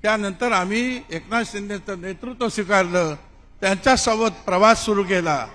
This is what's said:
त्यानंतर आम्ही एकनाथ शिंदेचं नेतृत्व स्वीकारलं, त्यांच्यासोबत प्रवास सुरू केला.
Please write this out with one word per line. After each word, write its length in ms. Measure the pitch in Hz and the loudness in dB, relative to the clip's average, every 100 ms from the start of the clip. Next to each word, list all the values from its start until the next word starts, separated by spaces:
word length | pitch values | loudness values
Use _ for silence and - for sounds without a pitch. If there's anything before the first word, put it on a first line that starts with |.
त्यानंतर 500 | 208 214 202 180 240 | 2 0 -2 -2 0
आम्ही 500 | 202 180 214 247 247 - | 0 0 -2 -2 -6 -8
एकनाथ 320 | 165 170 226 220 | -10 -4 -4 -4
शिंदेचं 540 | 208 202 202 - 190 | -8 -8 -10 -8 -10
नेतृत्व 480 | 180 180 240 254 233 | -10 -10 -12 -4 -4
स्वीकारलं, 640 | - 185 196 180 180 165 147 - - - - | -2 2 2 4 0 0 -4 -14 -20 -20 -4
त्यांच्यासोबत 720 | 190 196 269 254 247 220 226 | -2 2 4 4 4 2 0
प्रवास 540 | 165 - 185 214 226 | -2 -2 4 6 4
सुरू 180 | - 202 | 2 0
केला. 440 | 185 185 170 143 110 | 2 0 0 -2 -4